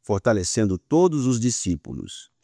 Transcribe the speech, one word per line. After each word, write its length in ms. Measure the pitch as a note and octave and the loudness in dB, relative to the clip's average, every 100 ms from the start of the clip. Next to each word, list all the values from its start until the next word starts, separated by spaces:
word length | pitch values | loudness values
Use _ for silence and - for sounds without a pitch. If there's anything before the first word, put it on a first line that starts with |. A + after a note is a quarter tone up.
fortalecendo 720 | - G2+ B2 G#2 F2 A#2+ G#2 F#2 | -4 -2 2 0 0 0 0 0
todos 480 | - D#3 F#3 D3+ B2+ | 0 2 4 2 0
os 140 | A#2+ | 0
discípulos. 880 | A#2+ A2+ C3+ - - C2+ G1+ - - _ | 0 -2 -4 -4 -6 -12 -12 -16 -20 _